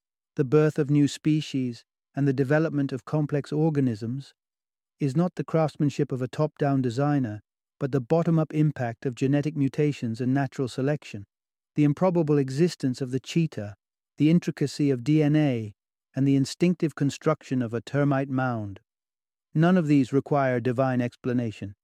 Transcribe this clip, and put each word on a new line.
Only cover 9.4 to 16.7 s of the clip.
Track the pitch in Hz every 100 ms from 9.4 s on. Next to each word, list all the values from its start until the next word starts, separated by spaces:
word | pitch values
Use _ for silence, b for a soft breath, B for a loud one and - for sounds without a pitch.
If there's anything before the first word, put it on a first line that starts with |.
| 147 151
mutations | 135 - 151 139 120 113
and | 127
natural | 135 139 - 123
selection. | - 131 151 - 104 98 _ _ _ _ -
The |
improbable | 147 143 185 175 151 147
existence | 131 135 175 - 135 123
of | 127
the | 127
cheetah, | - 170 160 - 104 101 _ _ _ -
the | 147
intricacy | 170 - - 143 - 147
of | 127
D | 120 156
N | 147 151
A, | 147 120 107 - _ _ _ -
and | 139
the | 135
instinctive | 139 - 175